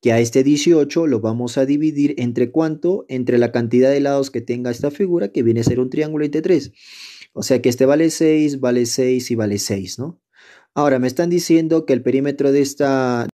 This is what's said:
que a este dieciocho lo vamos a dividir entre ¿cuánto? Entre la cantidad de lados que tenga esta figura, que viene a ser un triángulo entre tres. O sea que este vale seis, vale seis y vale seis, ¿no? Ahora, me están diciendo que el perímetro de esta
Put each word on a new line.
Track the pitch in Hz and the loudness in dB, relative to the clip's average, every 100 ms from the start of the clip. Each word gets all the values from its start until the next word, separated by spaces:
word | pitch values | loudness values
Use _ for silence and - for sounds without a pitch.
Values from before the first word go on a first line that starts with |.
que | 123 | 2
a | 113 | 2
este | 117 135 | 2 2
dieciocho | 135 147 156 165 143 170 165 | 2 2 4 4 2 0 0
lo | 120 | 0
vamos | 107 117 120 120 | -2 -4 -4 -2
a | 135 | 0
dividir | 147 156 143 143 - | 0 0 0 -2 0
entre | 120 120 123 | -4 -2 -2
¿cuánto? | 156 160 156 175 196 - | 0 -2 -2 -4 -4 -4
Entre | 131 123 123 | -6 0 2
la | 120 | 2
cantidad | 120 120 123 131 | 0 0 2 4
de | 143 | 2
lados | 139 139 135 | 0 0 -2
que | 123 | -6
tenga | 120 123 123 | -6 -6 -6
esta | 120 147 | -4 -4
figura, | 143 196 175 202 | -2 -2 0 -2
que | - | 0
viene | 117 117 | 2 2
a | |
ser | 113 151 | 2 0
un | 127 | -2
triángulo | 127 151 156 | -2 -4 -2
entre | 147 147 | -2 -4
tres. | 175 175 143 _ - - - - - | 0 0 0 _ -20 -20 -20 -20 -20
O | - | -12
sea | - 127 | 0 2
que | 127 | 2
este | 120 131 | 2 2
vale | 147 165 | 4 2
seis, | 156 160 156 151 139 | 2 2 2 0 0
vale | 127 123 120 | -2 0 -2
seis | - 127 127 123 | 0 0 0 -2
y | |
vale | 113 107 101 | -2 -2 -2
seis, | - 98 90 - | -4 -6 -6 -10
¿no? | 135 175 _ _ - - _ | -12 -12 _ _ -20 -20 _
Ahora, | - 147 135 | -2 2 2
me | 127 | 0
están | 131 175 | -2 0
diciendo | 175 165 165 160 165 160 | 0 2 2 2 0 0
que | |
el | 131 | -2
perímetro | 120 131 139 143 139 | 0 0 0 0 2
de | 139 | 2
esta | 139 - 143 135 127 123 117 | 0 0 0 0 0 -2 -4